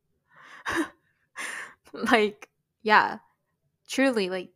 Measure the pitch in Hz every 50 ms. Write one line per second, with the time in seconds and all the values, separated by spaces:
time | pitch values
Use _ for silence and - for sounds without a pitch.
0 | _ _ _ _ _ _ _ - - - - - - - - 339 294 - - _
1 | _ _ _ _ _ _ _ - - - - - - - - _ _ - - -
2 | - - 247 220 208 202 208 - - - _ _ _ _ _ _ - 214 214 190
3 | 104 101 - 220 - _ _ _ _ _ _ _ _ _ _ _ _ - - 262
4 | 269 269 240 220 190 180 185 185 180 - _